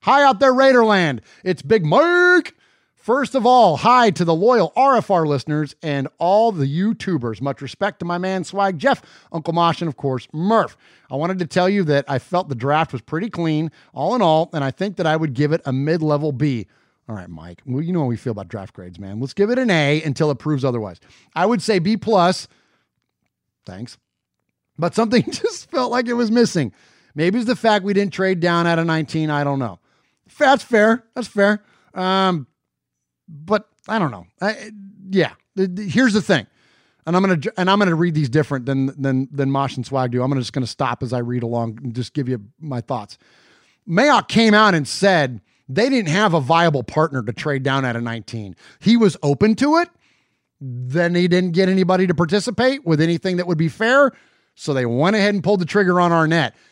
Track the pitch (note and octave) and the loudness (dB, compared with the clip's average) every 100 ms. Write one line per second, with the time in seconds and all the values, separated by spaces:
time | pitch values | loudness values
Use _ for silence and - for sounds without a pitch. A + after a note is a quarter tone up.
0 | - C4+ C#4+ G#3+ C4+ B3+ C4+ B3+ A3+ G3+ | 4 4 4 4 2 4 6 6 4 4
1 | E3+ B2+ - _ F3+ F#3 C#3 A3 D#3 F#3+ | 2 -2 -10 _ -6 -6 0 0 4 4
2 | E4 F4 F4+ F4+ - _ _ _ _ _ | 4 4 4 4 2 _ _ _ _ _
3 | - B3+ C4+ C4+ A3+ B3+ G#3+ D3 G3 B3 | -4 -2 0 0 4 6 6 4 4 4
4 | A#3 D3+ E3+ D#3+ G3+ B3 E3 - C4+ B3+ | 4 2 0 2 4 4 2 2 2 2
5 | - F#3 D#3+ C#3+ C#3+ D3+ D3 - E3 C#3+ | 2 0 0 -2 -2 -4 -4 -8 -6 -4
6 | C3+ _ E3+ G3+ A#3 F#3+ C#3 D3+ G3+ A3+ | -6 _ 0 2 2 0 -2 -2 -2 -2
7 | - E3 A#2+ G#2+ C#3 C#3 C3+ - G3 - | -4 -4 -4 -6 -6 -8 -10 -6 -6 -6
8 | E3+ F3 F#3 F#3+ F3 G3 G3 F3 B3 B3+ | -8 -6 -4 -4 -6 -2 -2 0 -2 -2
9 | - - _ E3+ D#3 E3+ E3+ D#3 E3+ C#3 | -4 -20 _ -10 -4 0 0 0 -4 -4
10 | C#3+ C3 - D#3 F3+ A3 D3 - _ _ | -4 -4 -6 -6 0 0 0 -6 _ _
11 | _ C3+ E3 F#3 F3 - F3+ G3+ E3 C#3+ | _ -6 -4 -4 -4 0 2 2 2 0
12 | C#3 C3+ - F3 F3+ B2+ C3 D3 D#3+ B2+ | 0 -6 -2 -4 -2 -6 0 0 0 -6
13 | - D#3 G#3+ E3+ E3 D3+ D#3+ _ _ - | -8 -6 -6 -4 -2 -2 -2 _ _ -6
14 | D#3 B3 F#3 D#3 E3+ D#3+ C#3 - G3 F3+ | -4 0 2 2 0 -4 -6 -4 -8 -4
15 | E3 D#3 D#3 A#2+ D3 E3 - C3 C#3+ E3+ | -2 0 -2 -2 0 0 -2 -4 -2 -2
16 | D#3 D3 D3+ C3+ D3 B2 F#2+ _ _ _ | 0 -2 -2 -2 -2 -4 -8 _ _ _
17 | - G#2+ F2+ E2 E2 F2 - B2+ E3 F3+ | -16 -16 -14 -18 -18 -20 -8 -6 -4 -4
18 | C3+ A#2 - G#2 F#2 G#2+ F#2+ - F2+ F2+ | -4 -4 -6 -8 -10 -12 -14 -16 -20 -16
19 | G2 G2+ C3 - G3+ B3 B3+ F3 C#3+ D3+ | -14 -10 -10 -2 0 0 0 2 2 0
20 | D#3 C3 D#3 C#3 D3+ D3 C3+ A#2+ G#2 E2+ | -2 -2 -2 -2 -4 -2 -2 -4 -6 -12
21 | _ _ _ - F#3 A#3 - G3+ E3+ A3 | _ _ _ -2 0 0 0 0 0 -2
22 | - G#3+ F3 F#3+ - _ _ _ _ _ | 0 2 4 0 -6 _ _ _ _ _
23 | _ _ _ _ _ _ - F#2 A#2 - | _ _ _ _ _ _ -18 -14 -16 -18
24 | _ _ _ _ _ _ _ - E3+ - | _ _ _ _ _ _ _ -4 -4 0
25 | A3+ A#3 B3+ D#4 A4+ G#4 - C#4+ B3 A#3+ | 2 2 0 -4 -6 -8 -8 -4 -2 -2
26 | B3 A#3+ A#3 A#3 A#3 F3 B2 - _ _ | -2 -2 0 2 2 0 -4 -8 _ _
27 | _ - E3 G#3+ A#3 A#3+ A#3 G#3 F#3+ G3+ | _ -4 -2 0 -2 -2 0 0 0 -2
28 | G3+ - F#3+ F#3 E3+ E3+ E3+ E3+ E3 D#3+ | -2 -2 -2 0 0 0 0 0 0 -2
29 | D#3 D#3+ D#3 D3 C#3+ C#3 A#2+ F2+ _ _ | -2 -4 -2 -2 -2 -4 -6 -10 _ _
30 | _ _ _ _ C#4+ C4+ - A#3 G#3+ A#3 | _ _ _ _ 2 2 2 2 4 2
31 | _ - A3+ G#3 G3 G#3 _ _ _ - | _ -12 -10 0 0 0 _ _ _ -6
32 | F#3 F#3+ F#3+ F3 B2+ _ _ _ _ _ | -2 0 2 0 -6 _ _ _ _ _
33 | _ _ _ D3+ D#3+ G#3 G#3+ _ - A3 | _ _ _ -20 -4 -4 -4 _ -8 -4
34 | E3 G#2 F2 _ G3+ A3 G#3+ G#3+ G3 - | -4 -6 -16 _ -6 -6 -12 -18 -20 -20
35 | F#3+ F#3+ C#3 - _ - F#3+ F3+ G#3 E3+ | -4 0 0 -4 _ -4 -4 -4 -4 2
36 | B3+ G#3 - E3+ G2+ _ _ _ _ _ | 2 2 2 0 0 _ _ _ _ _
37 | - F3 F#3+ F3 C#3 - F#3 G3+ G3 D#3+ | -2 0 2 0 -2 -4 0 2 2 2
38 | F3 D#3 C#3+ C3+ D3 C#3 A#2+ C3+ C3+ C3+ | 0 0 0 0 0 -4 -4 -2 -2 -2
39 | C3+ C3 C3+ C#3+ C3+ C#3 C#3 - A#2 C3+ | -2 0 -2 -4 -2 0 -2 -6 -6 -4
40 | B2+ A#2+ B2+ C#3 A#2 - B2 - C3 A#2+ | -2 -2 -2 -2 -4 -6 -6 -4 -4 -4
41 | B2+ B2 A#2+ B2 A#2 A#2+ A2+ A2 C3 A#2 | -6 -6 -4 -6 -4 -4 -4 -8 -10 -8
42 | A#2+ - B2+ B2+ G2+ _ D#3 B2+ A#2+ B2 | -8 -6 -4 -6 -8 _ -12 -10 -8 -8
43 | G#2 - _ _ _ _ _ _ - E3+ | -10 -20 _ _ _ _ _ _ -4 0
44 | C#4+ B3+ - - A3+ G#3 G#3+ E3+ C#3 - | 4 2 2 2 4 6 6 4 -2 0
45 | G3 F3+ C3+ A#2 _ _ _ C3+ B3 C4+ | 2 2 0 -4 _ _ _ -2 0 0
46 | F#3 E3+ G#3+ E3 B2+ E3 E3+ C#3+ A#2 - | 0 2 2 2 2 4 4 2 -2 0
47 | D#3+ C#3 G#2+ - D#3 C#3 C3 C3+ C3 A#2 | 0 0 -6 -6 -4 -4 -2 -2 -2 -4
48 | A#2 A2+ G#2+ A#2 G2+ F2 - _ - A#3 | -6 -8 -10 -12 -12 -16 -20 _ 2 4
49 | G#3+ C#3 D3 C#3+ G#3+ A3 C#4 D#4+ F4 _ | 4 2 -2 2 2 2 2 2 0 _
50 | _ _ _ _ _ _ C3+ B2 B2+ C#3+ | _ _ _ _ _ _ -12 -10 -6 -2
51 | E3+ F3 F3+ F3+ F#3 E3+ F#3+ F#3+ F3+ F#3 | 0 2 2 2 0 0 2 2 2 2
52 | F#3 D#3+ E3+ G3+ G3 G#3 B3+ C4+ A3 D#3 | 2 0 0 0 -2 0 0 0 0 2
53 | E3 E3+ F#3+ F3+ F3+ E3 E3 - A3 C4 | 2 0 -2 -4 -2 -2 -2 -2 0 4
54 | C#4+ - _ _ _ _ - C#3 A#2+ A#2+ | 4 0 _ _ _ _ -4 -2 0 2
55 | E3 A3 G3+ G#3 E3+ G3+ F3 G3+ F#3+ F3+ | 2 2 2 0 0 -2 0 0 2 4
56 | F3 E3+ D#3+ E3 C3 - _ | 4 4 2 2 0 -4 _